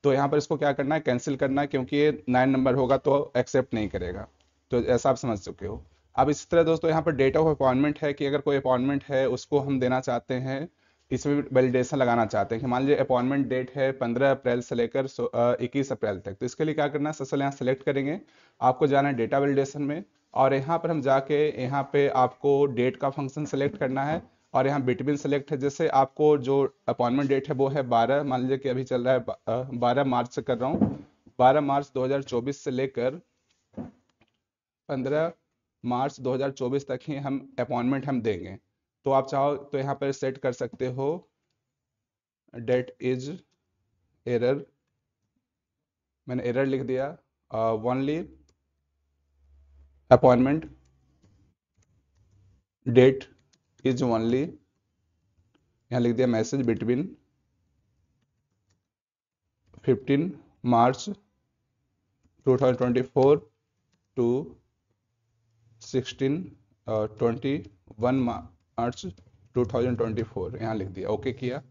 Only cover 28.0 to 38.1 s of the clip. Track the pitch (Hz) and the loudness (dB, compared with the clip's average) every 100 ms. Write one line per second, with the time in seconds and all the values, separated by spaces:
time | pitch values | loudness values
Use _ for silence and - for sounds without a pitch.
28 | 120 139 139 127 127 135 135 123 131 127 | 4 2 0 -2 -2 -2 -2 -4 -2 -2
29 | 123 127 117 - - 120 131 127 147 127 | 2 0 0 -8 -4 -4 -4 -2 0 2
30 | 139 123 120 - 127 120 127 165 - - | 2 0 -2 -6 -4 -2 -2 0 0 -2
31 | - _ - - 127 147 143 143 143 127 | -16 _ -20 4 6 6 2 -2 -2 -4
32 | 131 139 135 120 123 139 147 127 135 120 | -2 -2 -2 -4 -4 -6 -4 -4 -4 -2
33 | 123 165 _ _ _ _ _ - - _ | -4 -4 _ _ _ _ _ -14 -14 _
34 | _ _ _ _ _ _ _ _ - 139 | _ _ _ _ _ _ _ _ -8 -6
35 | 131 151 165 170 _ _ _ _ 120 123 | -2 -2 -2 -6 _ _ _ _ -4 -2
36 | 139 139 127 127 139 139 123 139 - 127 | -4 -4 -4 -2 -4 -4 -4 -4 -4 -10
37 | - 139 139 135 - - 120 123 123 139 | -8 -8 -4 -6 -6 -8 -4 -2 0 -2
38 | 139 | -2